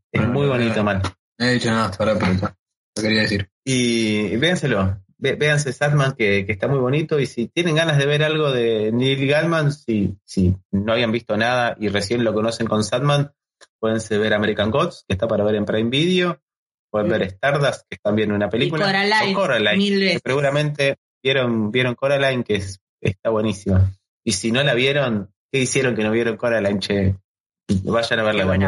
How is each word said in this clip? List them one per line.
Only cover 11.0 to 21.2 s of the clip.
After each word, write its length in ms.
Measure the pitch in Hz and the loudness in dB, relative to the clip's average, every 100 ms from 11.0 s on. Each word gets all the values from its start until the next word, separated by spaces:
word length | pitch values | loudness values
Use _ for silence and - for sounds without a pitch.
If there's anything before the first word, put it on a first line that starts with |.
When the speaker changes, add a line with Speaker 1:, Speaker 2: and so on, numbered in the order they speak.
| 117 | 0
Speaker 1:
visto 240 | 113 - 107 | -2 -2 -2
nada 380 | 117 123 120 - | 0 0 -2 -2
y 100 | 104 | -2
recién 340 | 101 98 120 | -2 -2 0
lo 100 | 113 | 0
conocen 340 | 104 113 - 113 | 0 -2 -2 -2
con 160 | 107 | -2
Sandman, 480 | 104 123 143 147 143 _ _ _ - - | 0 0 2 0 -2 _ _ _ -20 -6
pueden 200 | 110 110 110 104 | -2 -2 -2 -2
ver 120 | 107 | 0
American 360 | 104 107 104 104 | 0 0 0 -2
Gods, 320 | 135 175 - - | 0 -2 -6 -6
que 60 | |
está 140 | 95 113 | -4 -2
para 160 | 104 | 0
ver 120 | 104 107 | 0 -2
en 100 | 104 | -2
Prime 240 | 107 117 | -2 -2
Video. 520 | 135 175 185 175 - _ _ _ _ _ | 0 0 0 0 -4 _ _ _ _ _
Pueden 180 | 107 104 | -2 0
Speaker 3:
Mm. 40 | |
Speaker 1:
ver 100 | 107 | 0
Stardust, 580 | 95 - 139 147 139 - - | -2 -2 -2 0 0 -2 -12
que 80 | - | -8
es 60 | |
también 300 | 104 107 104 | -2 0 0
una 160 | 104 104 | 0 -2
película. 340 | 113 143 156 | 0 -2 0
Speaker 3:
Y 40 | 190 | 0
Coraline, 480 | 196 202 220 202 196 | 0 0 0 0 0
Speaker 1:
O 40 | |
Coraline, 380 | 190 117 104 196 | 0 2 2 2
Speaker 3:
mil 220 | 202 196 | 2 2
Speaker 1:
que 60 | 196 | 2
Speaker 3:
veces. 160 | 170 120 | 0 -2
Speaker 1:
seguramente 720 | 135 139 147 151 147 139 139 _ _ | 0 0 0 -2 0 -2 -2 _ _